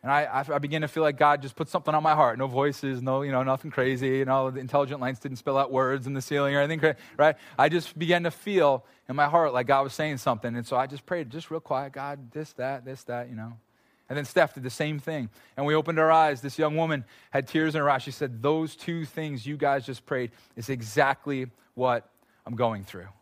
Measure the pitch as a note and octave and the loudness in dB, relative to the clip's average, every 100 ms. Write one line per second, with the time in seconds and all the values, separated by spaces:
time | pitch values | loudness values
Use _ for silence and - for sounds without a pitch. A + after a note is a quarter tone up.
0 | A#2+ C#3+ D3 B2 C#3 C#3+ C#3+ D#3 D3+ - | 2 0 2 -2 0 -2 0 -2 -2 2
1 | D3+ C#3 D3 D3 C3+ - D#3 F#3 D#3 D3+ | 0 6 6 6 0 -8 -4 -2 0 2
2 | D#3 D3+ C3 A#2 C3+ B2 C#3+ C#3 C#3 B2+ | 4 6 4 4 -2 0 0 0 -4 -4
3 | B2+ C3 C#3+ C3+ C3 C3 D#3+ - B2+ C3 | -2 -2 0 0 0 -2 -2 0 0 0
4 | C3 C3 C3+ C3+ C3 C3 C3 C#3+ C#3 C#3+ | 0 0 2 2 0 -4 -2 0 0 -2
5 | B2+ C3 C#3+ B2 - C3+ C3+ C3 C3 C3+ | -6 -6 -10 -8 -2 0 2 2 2 0
6 | B2 C3+ B2+ C#3+ C#3 C#3+ C#3+ D#3+ D#3 - | -4 -6 -2 0 2 2 2 2 2 2
7 | - - D3+ D3+ - - C#3+ E3+ D#3+ - | -10 2 4 4 -8 2 2 2 -4 -8
8 | E3 F3 E3+ - - G3 D3 C3+ - _ | 0 2 2 -6 0 4 4 2 -4 _
9 | _ C3 C#3+ E3+ D#3+ B2+ B2 C#3 C#3 - | _ 0 4 4 4 0 2 2 2 -2
10 | D#3 C3+ - A#2 A#2+ A#2 A#2 B2+ C3 C#3 | -4 -2 -2 -2 -2 -6 -2 -2 -2 -6
11 | - F3+ C#3 C#3+ E3 D#3+ - C3+ C#3 C3+ | -6 -6 -6 -12 -10 -10 -4 -4 -4 -10
12 | C#3 C#3+ B2 D3 D#3 - B2+ C3+ B2 C3 | -10 -10 -12 -12 -12 -8 -8 -8 -12 -16
13 | - A#2+ B2 A2+ A2+ A2+ _ _ _ _ | -10 -10 -8 -12 -12 -16 _ _ _ _
14 | _ C#3 C#3+ - D#3 - B2+ - D3+ D3+ | _ -8 -2 2 2 0 -10 -4 -4 -4
15 | D3 D#3 A2+ _ _ - C#3+ D#3 D3+ D#3+ | -6 -6 -6 _ _ -6 0 2 2 2
16 | D#3+ D#3+ D#3 C3+ C#3 C3 D#3 D3+ E3 D3 | 6 6 4 2 -6 0 0 2 0 -2
17 | A2+ - _ C#3+ C3 D#3+ D#3 D3+ C#3+ C3+ | -6 -20 _ -4 0 0 0 2 2 2
18 | C3+ C3 C#3 A#2 C3 D#3 D#3+ - - E3+ | -2 -6 -6 -2 0 0 -2 -6 -8 -6
19 | D#3 - D#3 C3+ A2+ D3 C#3+ C#3 B2 B2+ | -8 -8 -8 -8 -8 -2 0 0 -2 -14
20 | - C3+ A#2+ _ _ - A2+ C3 A2+ G#2 | -6 -4 -4 _ _ -14 -8 -8 -4 2
21 | C#3 C#3 - C3+ B2+ _ _ - B2+ A#2+ | 2 2 -4 -6 -6 _ _ -2 0 0
22 | - _ _ _ - A#2 A#2+ G#2+ G2 F#2+ | -4 _ _ _ -12 -2 -2 -2 -10 -16
23 | F#2+ - | -18 -20